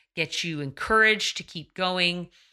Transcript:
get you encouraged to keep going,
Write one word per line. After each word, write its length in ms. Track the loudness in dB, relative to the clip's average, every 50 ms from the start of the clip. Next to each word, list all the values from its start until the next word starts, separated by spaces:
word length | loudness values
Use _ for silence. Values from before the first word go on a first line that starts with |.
| _ _ -8
get 280 | -8 -6 -6 -4 -6 -4
you 160 | -4 -4 -6
encouraged 760 | -6 -6 -8 -6 -2 2 4 6 6 6 4 4 0 -4 -4 -6
to 60 | -10
keep 320 | -12 -12 -14 -14 _ _
going, 560 | -4 -2 -2 0 2 2 0 0 -2 -6 -10 _ _ _ _